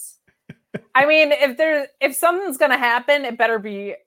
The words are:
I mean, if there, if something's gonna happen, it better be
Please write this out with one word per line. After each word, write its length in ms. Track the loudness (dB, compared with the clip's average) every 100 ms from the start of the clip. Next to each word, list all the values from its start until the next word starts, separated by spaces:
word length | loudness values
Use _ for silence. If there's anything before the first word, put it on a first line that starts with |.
| -18 _ _ _ _ -20 _ -16 _ 2
I 100 | 4
mean, 260 | 4 4
if 240 | 2 0 0
there, 300 | 0 0 -4 -4
if 140 | -4 0
something's 420 | 0 0 -4 -2
gonna 220 | 0 2
happen, 460 | 0 -2 0 0 -2
it 120 | -2
better 220 | -2 -2
be 360 | -6 -10 -12 -14